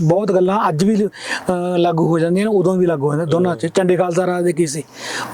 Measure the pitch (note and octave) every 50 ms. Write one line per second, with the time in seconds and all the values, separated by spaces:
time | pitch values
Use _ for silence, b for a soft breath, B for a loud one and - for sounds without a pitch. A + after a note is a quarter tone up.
0 | E3 D#3 E3+ F#3+ G#3 G3 F#3 F#3 F#3 F3+ F#3+ G#3+ A#3 F#3 E3 D3 F#3+ G3+ A3 G3
1 | G#3+ F#3+ - - - - - - - - F#3 F3 F3 F3+ F3+ F3 E3+ F3 E3+ D#3+
2 | E3 D#3+ E3 E3 D#3+ E3+ F3 F#3 G#3 A3 A3 F#3+ E3+ F3+ F#3+ F#3 F3+ E3+ E3 D3
3 | C3+ D3 C#3+ D3 E3+ D#3+ D3 E3+ F3+ F3+ E3+ A#2 D#3+ E3 - G3 F#3 F3+ F#3 D#3+
4 | F#3 F3+ E3+ F3 F#3 F3+ F3+ F3 F3 F3 E3 D3 F3 D3+ C3+ D#3+ C3+ - B B
5 | B B B B B B